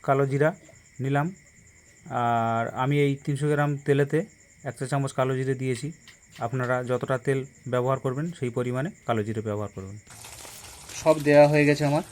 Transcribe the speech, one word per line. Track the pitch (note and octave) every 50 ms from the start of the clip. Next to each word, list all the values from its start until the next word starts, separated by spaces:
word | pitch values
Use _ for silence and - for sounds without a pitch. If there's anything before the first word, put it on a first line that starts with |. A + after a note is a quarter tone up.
কালো | - - C3+ C3+ C#3
জিরা | C3+ C3+ C3+ D3 D#3 - - - - - - - - - -
নিলাম। | B2+ C3+ C#3 C#3+ D3 F3+ F#3+ - - - _ - - - _ - _ - - - - -
আর | B2 A#2+ A#2+ A#2+ A#2 A#2 A2+ A2+ A2+ A2+ A#2 - -
আমি | A#2 B2+ C#3 C#3+ D3
এই | C#3+ C#3+ C#3
তিনশো | C#3 - D3+ C#3+ C3+ D3+ D3
গ্রাম | D3 C#3+ D3 D3 D3
তেলেতে | C#3 C#3+ - C#3 C#3 C#3+ C#3+ - D#3 G3+ - - _ - _ _ - -
এক | C#3 - -
চা | C#3
চামচ | B2 D3 C#3 C#3 C3
কালো | - - C3 C3 C3
জিরে | B2+ C3 C3 C3+
দিয়েছি। | B2+ C3 C3 B2 A#2 - D3 E3 - - - - _ - _ - -
আপনারা | B2+ A2+ C3 B2+ B2 B2 B2+ B2+ B2+
যতটা | A#2+ B2+ B2 - - C3 B2+
তেল | - C#3+ C3+ C3+ C3 C3+ - - - B2+
ব্যবহার | A#2+ B2 B2 C3 C3+ C3
করবেন | - C3+ B2+ C#3 D#3 F3
সেই | E3+ - C3+ B2
পরিমাণে | A#2 B2+ B2 B2 B2 B2+ C#3 F#3+ - - _
কালো | - A#2 A2 G#2
জিরে | A2 G#2+ A2+
ব্যবহার | G#2+ A2 G#2 G#2 G#2 G2+ -
করবেন। | F#2+ F#2+ F#2+ G2+ G#2+ _ - - - - - - - - - - - - - - - - - -
সব | - - D#3+ D#3 D#3
দেয়া | C#3+ D3 D3 D3 D3 D3
হয়ে | D3+ D3+ D3
গেছে | C#3+ D3 C#3+ D3+
আমার। | C#3+ C#3+ D#3 G3+ -